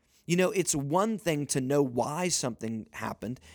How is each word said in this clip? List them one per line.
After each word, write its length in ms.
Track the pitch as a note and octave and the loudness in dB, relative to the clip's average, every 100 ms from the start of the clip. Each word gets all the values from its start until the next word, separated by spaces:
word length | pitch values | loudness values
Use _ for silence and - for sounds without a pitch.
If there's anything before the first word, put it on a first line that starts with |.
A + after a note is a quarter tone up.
| _ _ - | _ _ 0
You 100 | F3 | 2
know, 140 | F3+ | 4
it's 240 | G3+ D#3+ | 2 0
one 440 | D3+ C#3 F3 A3+ G#3+ | 0 0 2 2 0
thing 280 | E3+ D3 C#3 | 0 0 0
to 140 | C#3+ | 0
know 220 | C3 C#3+ | 2 2
why 460 | C3+ A#2+ A#2 D3+ F3+ | 2 0 -2 -2 -2
something 580 | - C3 G#2+ A2+ A2+ - | 0 -2 -4 -6 -6 -8
happened. 500 | - A2 - G2+ B2+ - | -8 -8 -6 -8 -8 -14